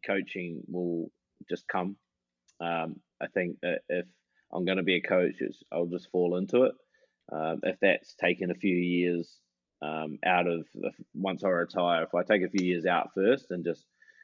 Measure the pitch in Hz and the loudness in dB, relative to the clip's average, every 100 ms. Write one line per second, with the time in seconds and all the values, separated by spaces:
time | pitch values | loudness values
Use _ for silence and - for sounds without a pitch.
0 | - 98 - 95 87 80 - 87 87 85 | -4 -2 -2 -6 -8 -8 -8 -4 -2 -2
1 | - - _ - - 87 - 98 90 101 | -6 -12 _ -20 -8 -8 -4 -4 -4 -6
2 | _ _ _ _ _ - 85 82 80 - | _ _ _ _ _ -8 -4 -2 -4 -8
3 | _ - - 98 90 - 90 85 - 90 | _ -10 -4 -2 -2 -2 -2 -2 -2 -4
4 | 90 _ _ _ _ - 90 95 87 87 | -4 _ _ _ _ -4 0 0 2 0
5 | - 92 87 - - - - 82 87 87 | 2 2 2 0 -6 -8 -8 -4 -2 -4
6 | - 90 87 90 98 123 131 - _ _ | -4 0 2 0 0 2 2 0 _ _
7 | _ _ - 78 78 82 - 90 98 - | _ _ -10 -6 -4 -2 -2 2 2 2
8 | - - 90 87 90 87 101 90 87 87 | -2 -2 0 0 -2 -2 0 2 2 2
9 | 87 87 85 - _ _ _ - 76 78 | 2 0 -4 -12 _ _ _ -12 -8 -6
10 | 78 73 90 90 87 85 76 - - - | -6 -2 2 4 2 -2 -6 -6 -6 -6
11 | - - 95 87 98 87 87 98 87 82 | -12 -6 -4 -2 0 0 0 0 2 2
12 | 82 87 90 104 87 98 90 87 87 85 | 2 0 2 2 2 0 2 2 2 0
13 | - 95 101 135 - 90 85 80 _ _ | 0 2 2 2 0 -6 -4 -6 _ _
14 | _ - | _ -20